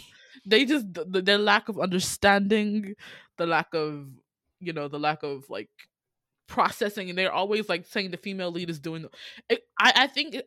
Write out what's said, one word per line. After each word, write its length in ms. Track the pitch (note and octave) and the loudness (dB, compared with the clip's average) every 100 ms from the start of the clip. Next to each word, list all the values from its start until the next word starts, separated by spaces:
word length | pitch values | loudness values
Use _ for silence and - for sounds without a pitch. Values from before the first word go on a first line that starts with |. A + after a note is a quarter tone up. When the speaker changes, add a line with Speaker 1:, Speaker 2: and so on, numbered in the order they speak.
| - | -10
Speaker 1:
<laughs> 400 | _ - - F#3+ | _ -20 -20 2
Speaker 2:
they 180 | G#3+ | 4
just, 280 | B3+ D4+ G#3 | 4 0 -2
the, 100 | E3+ | -8
the, 180 | E3 F#3 | -4 0
their 160 | F#3+ G3+ | 2 4
lack 300 | G#3 G#3 - | 4 2 0
of 100 | F#3+ | -4
understanding, 1120 | F#3 F#3 - - G3+ G3+ G3+ G#3+ G#3 G#3+ G3+ G#3 - - _ - | -2 0 -2 2 4 4 4 2 2 -2 -6 -12 -18 -20 _ -4
the 80 | E3 | 0
lack 280 | D#3+ E3 | 0 0
of, 340 | D#3+ D3+ D3 C#3 B2+ _ _ _ _ | -4 -4 -6 -14 -20 _ _ _ _
you 120 | F3 | -10
know, 160 | D#3+ C#3+ | -8 -8
the 100 | D3 | -2
lack 220 | D3+ D#3 | -2 -2
of, 260 | D3 C#3 - | -6 -8 -10
like, 200 | G#2 A2 _ - _ _ _ _ _ _ | -12 -12 _ -20 _ _ _ _ _ _
processing, 640 | - A3 - G#3 G3+ F#3 | 0 0 2 -4 -4 -6
and 80 | F3+ | -2
they're 140 | F#3+ | 0
always, 360 | F3+ G3 G#3+ G#3 | 0 0 -2 0
like, 180 | F3 F3 | -4 -4
saying 240 | A3 F#3+ | -6 -6
the 40 | F3 | -8
female 340 | G3+ F#3+ F3+ | -10 -6 -6
lead 180 | E3+ E3+ | -6 -8
is 100 | D#3 | -8
doing 220 | D#3+ D#3+ | -8 -10
the, 80 | D#3 - - - _ | -12 -18 -20 -20 _
it, 120 | G#3+ - - | -2 -2 4
I, 120 | A3+ A#3+ | 6 6
I 120 | C4 | 4
think 280 | C#4 D4+ G#3 | 2 -4 -6